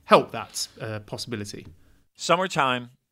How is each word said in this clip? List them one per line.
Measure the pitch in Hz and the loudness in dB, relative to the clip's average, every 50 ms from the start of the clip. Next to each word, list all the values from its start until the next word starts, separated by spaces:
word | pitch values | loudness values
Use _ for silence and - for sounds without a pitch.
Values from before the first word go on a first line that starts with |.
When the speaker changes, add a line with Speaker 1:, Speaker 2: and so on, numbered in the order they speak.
| _ | _
Speaker 1:
help | - 214 170 131 - | 6 6 6 6 4
that, | - 113 101 - - - - - - - | -6 -10 -10 -8 -8 -8 -8 -8 -10 -10
uh, | - 113 110 107 | -10 -8 -8 -8
possibility. | 104 - - 113 - - 120 107 104 104 - - 95 - - - - _ - _ _ _ _ | -10 -10 -12 -10 -8 -8 -6 -8 -8 -8 -10 -14 -14 -16 -20 -20 -20 _ -20 _ _ _ _
Speaker 2:
Summertime, | - - - 170 175 185 185 - 165 143 131 123 123 123 120 127 _ _ _ | -6 0 2 2 2 2 -2 0 0 2 2 0 -2 -4 -10 -20 _ _ _